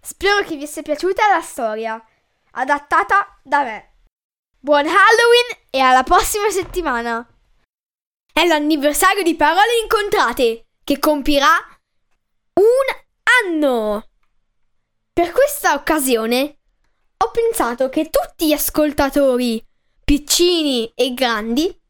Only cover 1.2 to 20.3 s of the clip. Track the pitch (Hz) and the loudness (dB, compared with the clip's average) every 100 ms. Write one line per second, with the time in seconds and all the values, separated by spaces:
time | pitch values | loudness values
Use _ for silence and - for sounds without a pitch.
1.2 | 427 349 330 - 233 214 220 226 _ _ | 0 0 -2 -8 -6 -6 -8 -10 _ _
2.2 | _ _ _ - 269 285 285 330 403 403 | _ _ _ -10 -4 -4 0 -2 2 0
3.2 | - _ - 285 262 208 - _ _ _ | 0 _ -2 -2 -2 -8 -18 _ _ _
4.2 | _ _ _ _ 262 294 294 349 415 453 | _ _ _ _ 0 2 2 4 4 4
5.2 | 480 480 480 440 _ 269 262 254 262 359 | 4 4 2 -8 _ 0 4 4 4 2
6.2 | - 427 415 381 359 - 320 240 233 233 | 2 -2 -2 -2 -6 -6 -4 -4 -4 -8
7.2 | 240 _ _ _ _ _ _ _ _ _ | -10 _ _ _ _ _ _ _ _ _
8.2 | _ - 349 311 294 311 277 294 370 392 | _ 0 2 2 0 0 0 2 2 2
9.2 | 339 - 294 339 427 466 427 440 415 415 | -2 0 2 2 2 2 0 -2 0 0
10.2 | 254 - 240 226 _ _ - 285 311 302 | 0 0 -2 -2 _ _ -4 -2 0 0
11.2 | 269 285 285 339 - _ _ _ _ _ | 0 2 4 2 -2 _ _ _ _ _
12.2 | _ _ _ - 415 508 539 - _ _ | _ _ _ 2 2 2 -2 -6 _ _
13.2 | - 494 403 320 294 240 214 208 - _ | 0 0 2 0 0 0 -2 -6 -8 _
14.2 | _ _ _ _ _ _ _ _ _ - | _ _ _ _ _ _ _ _ _ -4
15.2 | 339 415 571 - 370 285 - 320 262 233 | -2 2 0 0 -2 -2 -2 -2 0 0
16.2 | 220 247 285 - _ _ _ _ _ _ | 0 -2 -2 -8 _ _ _ _ _ _
17.2 | 453 466 453 453 247 240 262 285 311 554 | -4 0 -2 0 -2 0 -2 -2 -2 -2
18.2 | 679 _ 320 285 - - 302 302 277 285 | -4 _ -2 -2 -2 0 -2 0 0 2
19.2 | 277 247 247 226 - _ _ _ - 285 | 2 2 -2 -4 -8 _ _ _ 0 0
20.2 | 202 | 0